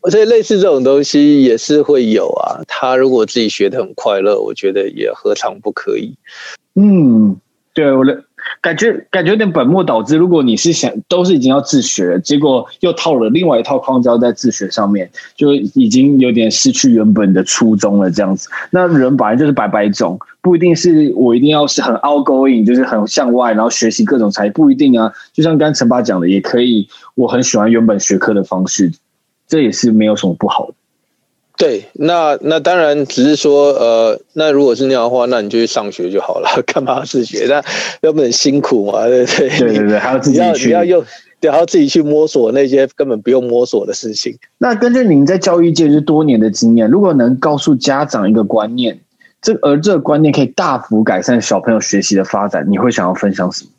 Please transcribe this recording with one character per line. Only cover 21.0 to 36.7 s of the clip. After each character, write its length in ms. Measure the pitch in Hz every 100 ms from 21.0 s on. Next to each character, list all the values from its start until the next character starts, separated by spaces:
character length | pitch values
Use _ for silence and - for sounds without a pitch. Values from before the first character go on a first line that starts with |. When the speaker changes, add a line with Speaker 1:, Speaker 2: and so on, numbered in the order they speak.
| 147
Speaker 2:
我 220 | 92 123 120
一 40 |
定 100 | 147
要 160 | 151 147
是 160 | -
很 120 | 127 113
outgoing， 680 | 147 147 135 135 135 120 107
就 80 |
是 80 | 123
很 240 | 127 113 104
向 240 | - 127
外， 200 | 120 123
然 100 | 110
后 60 | 113
学 220 | - 113
习 140 | 107
各 140 | 107 135
种 120 | 104
才， 180 | 98 104
不 220 | 104 151
一 40 |
定 240 | 131 143 120
啊。 140 | 110 - -
就 80 | -
像 160 | 160 156
刚 140 | 151
陈 120 | 147 120
爸 140 | 123
讲 180 | 113 95
的， 100 | 87
也 120 | 98
可 220 | - 120
以， 260 | 123 110 98 - -
我 140 | - 120
很 140 | 123
喜 160 | 123 110
欢 120 | 107
原 140 | 117 113
本 140 | 101
学 160 | - 98
科 160 | 98
的 100 | 104
方 240 | 92 92 92
式， 240 | - 90 82 _ _ _ _ _
这 140 | 160
也 100 | 123
是 200 | 104 120
没 160 | 110 107
有 100 | 104
什 100 | 95
么 80 |
不 140 | 82 101
好 200 | - -
的。 60 | - _ _ _ _ _ _ _ -
Speaker 1:
对， 260 | 156 107 -
那， 460 | - 151 175 156 143
那 180 | 147 160
当 200 | 147 180
然 260 | 156 147
只 180 | 135 -
是 140 | 135 151
说， 360 | 151 143 143
呃， 440 | 135 117 113 113 - _
那 180 | - 156
如 140 | 139
果 100 | 139
是 120 | 120 135
那 80 |
样 80 | 131
的 80 | 117
话， 160 | 127 123
那 160 | 123
你 80 | 104
就 80 | 117
去 80 | 117
上 260 | 123 104
学 180 | - 90
就 80 | 98
好 220 | - -
了， 80 | - -
<laughs> 80 |
干 180 | -